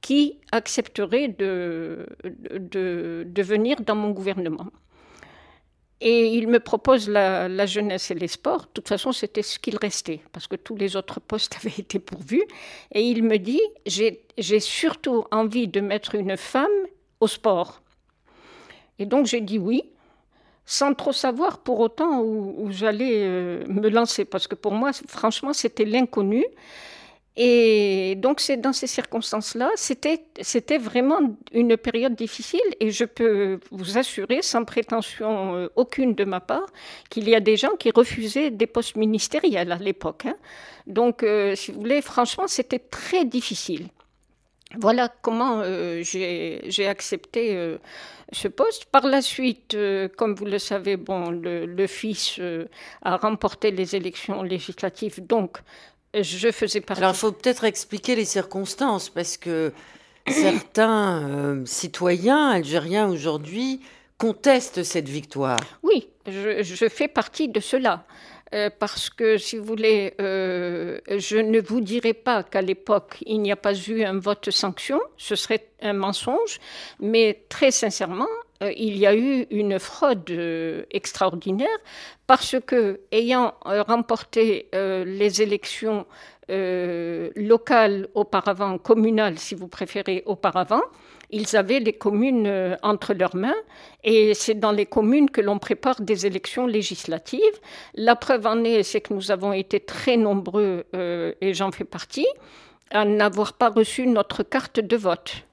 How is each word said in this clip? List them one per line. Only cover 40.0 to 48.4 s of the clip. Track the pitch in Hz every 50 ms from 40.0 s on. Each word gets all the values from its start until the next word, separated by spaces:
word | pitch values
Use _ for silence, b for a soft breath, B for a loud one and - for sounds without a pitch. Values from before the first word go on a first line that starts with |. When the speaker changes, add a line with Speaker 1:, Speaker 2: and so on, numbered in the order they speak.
| - 160 - _ -
Speaker 1:
hein. | 262 - - B B B B B B B B B
Donc, | - 196 208 233 247 233 - 240
euh, | 214 208 214 202 202 196
si | 190 - - 196
vous | 208
voulez, | 208 226 269 294 277
franchement, | - - - 240 233 - - 370
c'était | 381 - - 247 - - 254
très | - _ - - - - - 370 339
difficile. | 240 - 254 233 - 208 - - - 180 147 175 180 _ _ _ _ _ _ _ _ _ _ _ _ _ _ _ _ -
Voilà | 214 226 - 247 247 247 233 - _ -
comment, | - 226 226 240 269 240 220
euh, | 208 185 185 175 170 175 170 170 170
j'ai, | - - 190 185 175 175 170 160 165 156 - -
j'ai | - 190 - 202
accepté, | 196 202 190 - - - 185 - _ - 233 233 226 202
euh, | 180 170 170 160 - B B B B B B B B B B
ce | - -